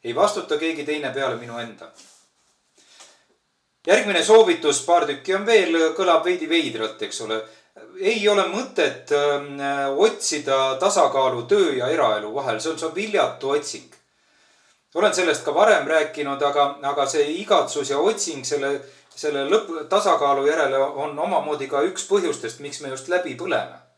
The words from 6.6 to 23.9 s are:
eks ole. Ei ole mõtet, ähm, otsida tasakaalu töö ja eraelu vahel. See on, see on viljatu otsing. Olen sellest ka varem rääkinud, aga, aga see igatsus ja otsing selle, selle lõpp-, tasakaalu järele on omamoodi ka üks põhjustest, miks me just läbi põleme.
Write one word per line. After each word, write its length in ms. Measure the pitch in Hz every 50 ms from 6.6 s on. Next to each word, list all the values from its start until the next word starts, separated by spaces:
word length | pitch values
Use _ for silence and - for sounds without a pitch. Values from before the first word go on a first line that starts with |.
| 147 123 110 110 110 107 - - 107
eks 180 | 101 - - 113
ole. 160 | 107 110 110 110 - - - _ _ _ - - - - 185
Ei 200 | 185 196 240 220 202 208
ole 140 | 208 196 180 170
mõtet, 600 | 185 220 254 - - - 156 135 - - - - 147
ähm, 420 | 143 143 147 143 143 143 143 139 139 139 139 139 139 139 135 139
otsida 760 | 147 202 220 - - - - 160 143 - 135 135 135 135 135 131 131
tasakaalu 680 | 180 202 202 190 156 139 135 135 131 127 127 120 117
töö 240 | 123 202 208 190 156 135 127
ja 80 | 120
eraelu 460 | 135 160 165 131 113 107 107 107 107 113
vahel. 240 | 139 139 123 110 -
See 120 | - 160
on, 80 | 156 -
see 80 | 165
on 80 | 160 -
viljatu 580 | 185 208 214 202 180 - - - - 135 135 143
otsing. 400 | 151 - - - - - - - _ _ _ _ _ _ _ _ _ _ _ _ _ _ _ _ _ _ _ _
Olen 200 | 165 202 208 -
sellest 280 | 185 180 165 147 135 -
ka 120 | 151 143
varem 320 | 170 202 226 202 - 135
rääkinud, 560 | 147 160 156 151 - - 151 147 139 139 135 147 139
aga, 160 | 139 147 143 139 - - 135 139
aga 160 | 143 143 135 135
see 160 | 160 156 143 147 160 185
igatsus 500 | 196 - 202 165 139 - - 147 135 127
ja 80 | 143 143
otsing 460 | 170 208 220 - - 170 156 135 123
selle, 280 | - 147 139 139 139 143 143 - - - - _ _ -
selle 320 | - - 151 143 139 139 147
lõpp-, 380 | 190 220 208 170 165 156 151 -
tasakaalu 560 | 190 208 202 196 170 156 147 139 139 135 139
järele 360 | 147 160 160 147 135 135 135 139 - - 139 147
on 140 | 151 147 147
omamoodi 480 | 160 202 190 156 - 151 147 139 135 131
ka 100 | 143 139 151
üks 180 | 190 185 - - -
põhjustest, 480 | 190 202 175 160 - - - 113 - -
miks 240 | 143 143 143 - 147
me 80 | 135
just 160 | 131 131 -
läbi 300 | - 180 180 180 160 123 123
põleme. 400 | 175 - - 110 - - - - _ _